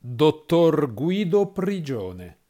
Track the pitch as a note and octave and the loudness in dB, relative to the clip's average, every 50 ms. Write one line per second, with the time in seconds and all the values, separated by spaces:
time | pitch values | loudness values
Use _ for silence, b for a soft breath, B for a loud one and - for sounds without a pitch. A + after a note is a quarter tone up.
0 | - B2 B2 A#2 D3+ D#3 D3+ - - - E3+ E3+ E3+ E3 D3+ D3+ D3 C3 G#2+ G2+ | -12 -12 -2 2 2 2 2 0 -4 0 2 4 4 4 4 2 0 -2 -4 -4
1 | C#3 E3+ F#3 G3+ G#3+ E3+ F3+ G3+ G3+ G3 G3 G3+ F#3+ G3 G3+ F#3 D#3+ C3+ C3 A2+ | -2 -2 0 -2 0 2 2 2 0 0 -2 -4 -4 -4 -4 -4 -6 -6 -6 -6
2 | F#2+ F#2 F#2 F2+ F2+ E2+ D#2 _ _ _ | -6 -8 -10 -12 -14 -16 -18 _ _ _